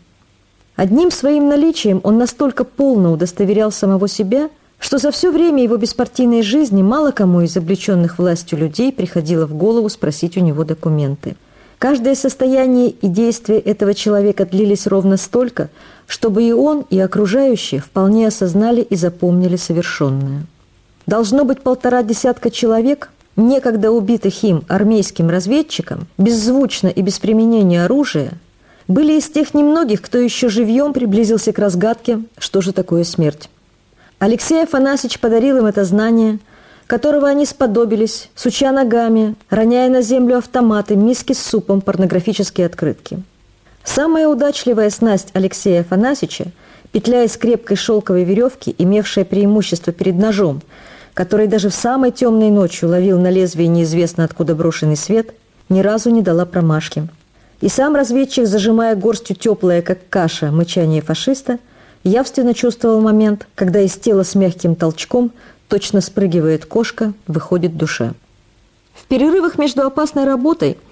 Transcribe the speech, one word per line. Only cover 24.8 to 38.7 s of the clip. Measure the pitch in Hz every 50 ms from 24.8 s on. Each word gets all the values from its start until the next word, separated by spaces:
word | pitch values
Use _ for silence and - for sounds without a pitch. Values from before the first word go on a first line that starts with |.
| 208 208 226 214 190 - - - 165 165
разведчиком, | 170 185 170 190 262 302 311 - - - 165 - - - 170 - _ -
беззвучно | 196 233 233 220 208 240 254 269 277 - - - - 185
и | - - 190
без | 202 190 -
применения | - 196 220 220 226 233 233 220 196 180 175 175 175
оружия, | 180 247 285 285 - - 151 139 - 170 170 - _ _ _ _ _ _ _ _ -
были | 185 277 311 302 311 311
из | - -
тех | - 294 294 - -
немногих, | 294 294 294 302 330 339 233 214 185
кто | - - -
еще | 247 247 233 - - 254 240
живьем | 190 233 240 208 226 262 285 294 277
приблизился | 269 254 214 196 214 226 208 226 202 - 220 -
к | -
разгадке, | 208 202 175 180 190 220 233 - - - 233 220 226 - _ -
что | - - - 196
же | 175 190 185
такое | 185 180 - 170 170 170
смерть. | 170 - - 160 147 147 - - - _ _ _ _ _ _ _ _ _ _ _ _ _ -
Алексей | 196 202 233 - - - 330 320 330
Афанасьевич | 320 311 269 269 269 285 269 - 226 - -
подарил | - 233 226 226 240 277 269 262
им | 220
это | 214 202 208 196
знание, | 180 190 208 220 233 226 226 220 220 214 214 - _ - - - - - - _
которого | - 240 233 233 294 294 294 277 285
они | 277 285 294
сподобились, | - - - 269 226 196 233 233 214 220 208 226 214 - - - - _
суча | - - 247 - - 277 269